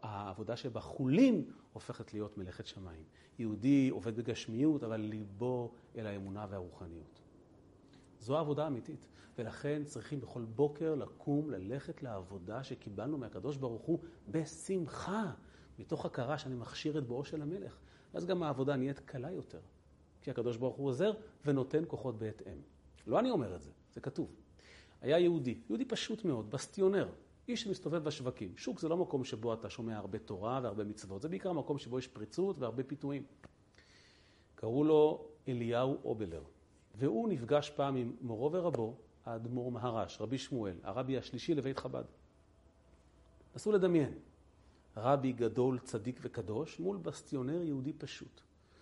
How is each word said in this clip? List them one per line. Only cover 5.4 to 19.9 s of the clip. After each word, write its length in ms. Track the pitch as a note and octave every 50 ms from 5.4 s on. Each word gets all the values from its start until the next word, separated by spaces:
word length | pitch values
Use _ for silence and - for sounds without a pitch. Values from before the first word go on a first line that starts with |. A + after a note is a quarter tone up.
| A#2+ B2+ B2+ B2 A#2+ A#2 A#2 - - - -
אל 120 | A#2+ A2 G#2
האמונה 380 | G2+ G2 G2 G2 G2 G#2 G#2+ F#2+
והרוחניות. 720 | G2+ F#2+ F2+ E2+ - - F#2+ E2 E2 E2 D2 - - - - - - - - - - - - - - - - - - - - - - -
זו 180 | G#2+ A2+ C#3 D#3+
העבודה 260 | D#3+ D3 D3 D3 D3+
האמיתית, 440 | D#3 C3+ A2+ - - D3 - - - - - - - - -
ולכן 460 | A#2 G#2 - - - C#3+ D3+ D3+ D3
צריכים 360 | D3 - A#2 G#2+ - D3+ C#3
בכל 200 | A2 - - B2
בוקר 540 | A2+ A2 A2+ B2 D3 D3 D3 - E3 D#3+ D#3
לקום, 540 | C3+ G#2 - - - - D3 C#3+ D3 D#3 D3+
ללכת 540 | A2+ F#2 F#2 G2+ B2+ C#3 - E3+ E3 - D3
לעבודה 600 | B2 G#2+ F#2+ F2+ F#2 G2+ F#2+ F2 G2 A2 C3 C3+
שקיבלנו 540 | - B2+ - - A2 G2 G2+ A2 C#3 D#3 C#3
מהקדוש 400 | A#2+ G2+ - F#2 F#2+ C#3 D3 C3+
ברוך 240 | C3 A#2+ A#2 A2
הוא 180 | - D#3 E3+ E3+ - - - - - -
בשמחה, 1040 | - D#3+ D#3 - - - - - G3 F#3 D#3+ B2+ - - - E3 G3 A3 G#3+ D#3+ - - - - - - - - - -
מתוך 260 | - - E3 - -
הכרה 320 | E3 - - A#2+ B2+ D#3 D3
שאני 180 | - C3 B2+
מכשיר 420 | A#2+ A2 - - - - D#3 D3 D#3
את 100 | C3 A#2
בואו 180 | A#2+ C3 C#3+
של 160 | - E3 D#3
המלך. 360 | D3 D3 F3+ G3+ F#3+ A#2 - - - - - - - - -
ואז 120 | E3+ E3+
גם 180 | F3 F#3+ F3 E3+
העבודה 320 | D3+ C3 B2+ C3 C#3 C#3+
נהיית 240 | B2+ B2+ C#3 C#3 -
קלה 320 | - - - B2+ A#2+ D#3+
יותר, 280 | F#3+ D#3+ - - - E2 - - - - - -